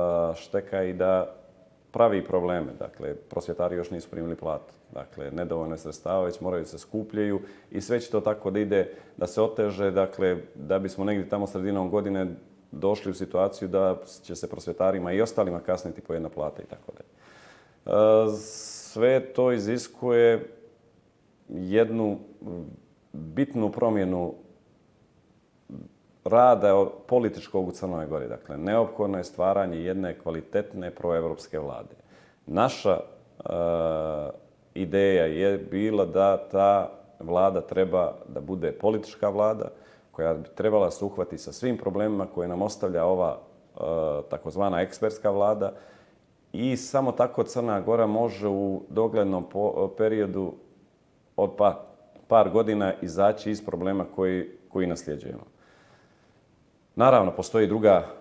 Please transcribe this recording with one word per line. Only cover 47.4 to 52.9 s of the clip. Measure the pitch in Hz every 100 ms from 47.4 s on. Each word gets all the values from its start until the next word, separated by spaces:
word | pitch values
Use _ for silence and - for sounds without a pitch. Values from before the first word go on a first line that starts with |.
Crna | 110 123 117 101
Gora | 92 117 110
može | 107 117 98 104
u | 98 98 95 -
doglednom | 95 113 110 98 92 -
po-, | 95 104 - 95 -
periodu | 110 110 101 98 92 - - _ _ _ _ _ _ -
od | 98 -
pa-, | 101 - - - _ - -
par | 113 98
godina | 101 110 107 98